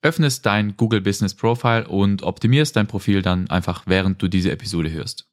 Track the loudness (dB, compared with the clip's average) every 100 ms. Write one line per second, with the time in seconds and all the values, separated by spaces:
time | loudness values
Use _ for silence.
0 | -2 2 0 2 0 0 0 -2 0 2
1 | 0 -2 -2 -2 -2 0 2 0 0 0
2 | 2 2 -2 -2 2 2 2 0 -2 -2
3 | 0 0 2 0 0 -2 -2 -8 0 2
4 | 2 0 0 0 0 -2 -6 -4 -4 -6
5 | -10 -12 -18